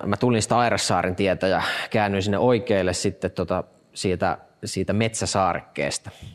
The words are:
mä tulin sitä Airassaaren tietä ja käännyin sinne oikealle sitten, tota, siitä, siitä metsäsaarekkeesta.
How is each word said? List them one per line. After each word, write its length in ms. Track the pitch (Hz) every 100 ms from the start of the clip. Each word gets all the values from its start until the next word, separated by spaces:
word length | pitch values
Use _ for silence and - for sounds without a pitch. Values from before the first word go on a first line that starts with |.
| -
mä 120 | 101
tulin 240 | 123 117
sitä 160 | 101 110
Airassaaren 580 | 120 101 - 95 90 90
tietä 320 | 98 87 95
ja 140 | 87 - - -
käännyin 340 | 113 104 98
sinne 140 | 98 98
oikealle 560 | 123 120 - 101 90
sitten, 380 | 90 104 95 92
tota, 320 | - 90 92 - _ _
siitä, 440 | - 98 90 95 78 - _ 104
siitä 280 | - 92
metsäsaarekkeesta. 1160 | 101 113 - 95 101 92 - - - 71 - - - -